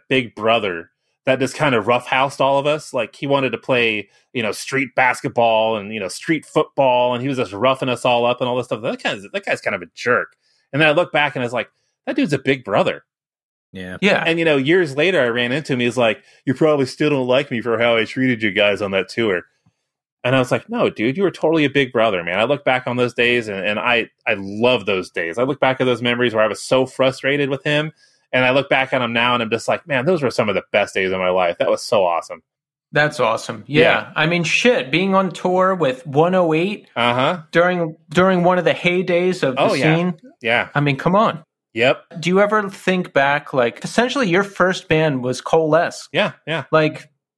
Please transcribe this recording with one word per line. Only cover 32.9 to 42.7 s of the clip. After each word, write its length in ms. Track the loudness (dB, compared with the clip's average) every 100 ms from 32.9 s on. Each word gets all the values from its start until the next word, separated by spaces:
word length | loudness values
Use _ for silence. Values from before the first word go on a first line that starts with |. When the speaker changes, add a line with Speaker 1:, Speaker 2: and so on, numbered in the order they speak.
Speaker 3:
That's 300 | 0 0 0
awesome. 440 | -2 -2 -6 -12 -2
Yeah. 160 | 2
Speaker 1:
Yeah. 300 | 4 2 -2 -2
Speaker 3:
I 100 | 0
mean, 180 | 0
shit, 460 | 0 2 2 2 0
being 240 | -2 2
on 160 | 2 0
tour 440 | -4 -2 2 2
with 320 | 0 -2 -2 -2
one 280 | 2 2
oh 200 | 4 2
eight 340 | 0 -2 -6 -8 -2
Speaker 1:
Uh-huh. 460 | 0 2 0 -2 -2
Speaker 3:
during, 440 | 2 2 0 -4 -8 -4
during 360 | 2 4 4
one 120 | 4 2
of 60 |
the 80 | 2
heydays 680 | 0 0 0 0 0 0 0 -2
of 100 | 0
the 40 |
Speaker 1:
Oh, 140 | 0
yeah. 200 | 2 2
Speaker 3:
scene. 260 | 2 0 -4 -14 -8
Speaker 1:
Yeah. 300 | 0 0 0
Speaker 3:
I 60 | 0
mean, 160 | 0 0
come 180 | 0
on. 300 | 2 0 -2 -14 _ _
Speaker 1:
Yep. 280 | 0 0 0 -6 -6
Speaker 3:
Do 120 | 0
you 100 | 2
ever 300 | 2 2 -2